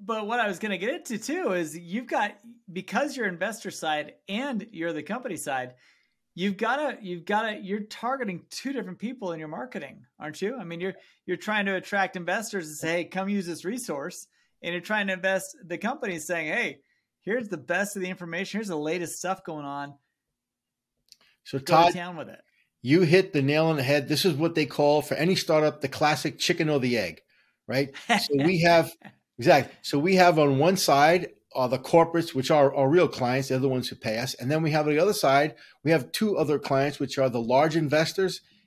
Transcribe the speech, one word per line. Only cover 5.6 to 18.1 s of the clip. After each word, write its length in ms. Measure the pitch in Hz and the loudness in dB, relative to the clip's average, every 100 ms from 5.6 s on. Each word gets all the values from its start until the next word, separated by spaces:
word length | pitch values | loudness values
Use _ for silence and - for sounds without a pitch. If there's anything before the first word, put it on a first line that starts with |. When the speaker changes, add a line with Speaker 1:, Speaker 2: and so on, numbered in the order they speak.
| 127 - _ _ _ _ _ | -6 -12 _ _ _ _ _
Speaker 1:
you've 240 | - 196 196 | -4 -4 -2
gotta, 400 | 226 269 302 220 | -2 0 -2 -6
you've 220 | 196 175 | -10 -10
gotta, 340 | 165 208 226 220 | -4 -2 -2 -6
you're 180 | 196 208 | -6 -8
targeting 600 | 208 - 233 269 226 175 - | -8 -8 -4 -4 -4 -8 -10
two 240 | - 262 | -10 -8
different 260 | 269 185 180 | -6 -8 -8
people 320 | 214 269 190 | -10 -8 -8
in 80 | 160 | -8
your 80 | 156 | -10
marketing, 580 | 170 254 202 139 - - - | -10 -10 -12 -12 -18 -20 -16
aren't 220 | 151 151 | -14 -6
you? 160 | 190 262 | -6 -6
I 80 | 170 | -10
mean, 160 | 170 | -8
you're, 140 | 185 185 _ _ - | -8 -8 _ _ -8
you're 120 | 175 | -6
trying 300 | - 214 196 | -2 -2 0
to 80 | 190 | -2
attract 420 | 185 202 185 185 | -2 -2 -2 0
investors 500 | 170 202 220 202 156 | -2 -2 -4 -8 -8
and 80 | 147 | -6
say, 160 | 160 175 | -2 -2
"Hey, 60 | 160 | -2
come 240 | 185 196 | -4 -2
use 160 | 202 175 | -2 -2
this 180 | 156 | -6
resource." 640 | 175 247 - 147 156 - - _ _ _ | -6 -6 -6 -6 -8 -12 -18 _ _ _
And 120 | 165 | -8
you're 80 | 175 | -6
trying 260 | 175 214 196 | -2 -2 -2
to 60 | |
invest 420 | 185 190 190 185 - | -2 0 -2 -4 -16
the 140 | 160 170 | -12 -6
company 420 | 208 294 233 170 | -6 -4 -6 -6
saying, 280 | 156 170 156 | -4 -4 -2
"Hey, 320 | 208 202 131 _ _ _ _ | -2 -4 -6 _ _ _ _
here's 260 | - 233 208 | -6 -4 -4
the 100 | 170 | -10
best 380 | 127 180 202 202 | -4 -2 -2 -4
of 60 | |
the 80 | |
information. 480 | 185 | -8